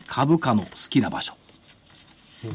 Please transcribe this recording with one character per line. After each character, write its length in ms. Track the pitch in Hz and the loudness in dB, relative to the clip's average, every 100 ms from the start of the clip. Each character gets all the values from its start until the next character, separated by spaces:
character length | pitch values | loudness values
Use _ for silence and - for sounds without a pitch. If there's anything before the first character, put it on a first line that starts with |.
| - | -8
株 320 | - 139 165 | -2 4 4
価 160 | 135 107 | 4 2
の 80 | |
好 60 | 90 - - | 0 -6 0
き 120 | 139 | 0
な 80 | 101 | 0
場 120 | - | -2
所。 120 | - - - - - - - - - - - - 113 | -6 -8 -20 -20 -20 -20 -20 -20 -20 -20 -20 -16 -12